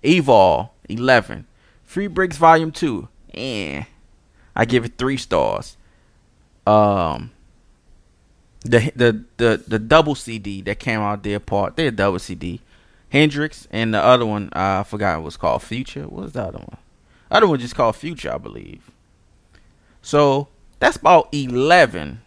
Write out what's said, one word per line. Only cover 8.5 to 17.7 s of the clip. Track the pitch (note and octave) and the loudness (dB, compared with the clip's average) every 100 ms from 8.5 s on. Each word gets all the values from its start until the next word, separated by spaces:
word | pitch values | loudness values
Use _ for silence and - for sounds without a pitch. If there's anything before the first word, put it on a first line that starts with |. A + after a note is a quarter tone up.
| _ | _
the, | G#2+ A#2 G#2+ - | 2 2 2 2
the, | A#2+ A2 A#2 - | 2 2 -8 0
the, | A#2 G#2+ - | 0 0 -2
the | A2 | -6
double | A2 D#3 D3+ C#3 | 4 4 4 -4
C | - A2+ | -8 -10
D | G2+ G2 | -8 -8
that | F#2+ G2+ | -8 -8
came | - A2 | -4 -4
out, | G#2 G#2 | -2 -4
their | G2+ G2+ | -4 -6
part, | - G2+ G2 - | -4 -4 -2 -2
they're | D#3 | -4
double | G#2+ G2+ F2+ | 0 -2 -2
C | - | -8
D. | E2+ F2 F2 _ _ _ _ _ | -10 -10 -12 _ _ _ _ _
Hendrix | C3+ D3+ C#3+ D3+ - - | 2 2 2 -6 -8 -10
and | - A2+ | -6 -2
the | G#2+ | 2
other | G2 B2+ A2+ | 4 4 2
one, | G#2 G2 - | -4 -6 -4
uh, | F#2+ F#2+ | -2 -2
I | |
forgot | G2+ G#2+ G2+ D#2+ | -4 -4 -4 -4
what | D#2+ | -8
it's | - | -4
called. | D#2+ B1+ | -2 -2
Future? | - A#2 C3+ C#3 D3 | -4 -10 -10 -12 -14
What | - | -14
was | F#2+ | -12
the | C3+ | -10
other | F#2+ - | -10 -12
one? | - - _ _ _ _ _ | -18 -20 _ _ _ _ _
Other | G#3 G#3 | 2 2
one | D#3 | 0
just | B2 | -6